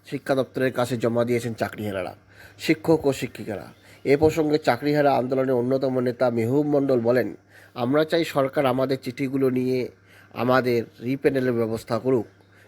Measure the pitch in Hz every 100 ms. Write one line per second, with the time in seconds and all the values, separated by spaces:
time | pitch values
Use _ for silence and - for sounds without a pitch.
0 | - 139 - 135 123 135 131 127 123 123
1 | 117 117 120 120 120 107 101 107 104 95
2 | 90 - _ - - - - 156 - 156
3 | 143 131 131 - 110 95 - - - -
4 | - 143 156 156 151 151 - 117 143 147
5 | 143 127 123 131 131 123 123 135 135 127
6 | 123 120 127 117 113 139 147 147 139 123
7 | 113 127 107 - _ - - - 120 147
8 | 156 170 156 147 135 151 135 127 131 135
9 | - 120 135 135 131 127 127 127 117 -
10 | _ - - - 120 127 127 120 107 -
11 | 117 135 151 135 127 117 110 113 - 113
12 | 127 127 101 _ _ -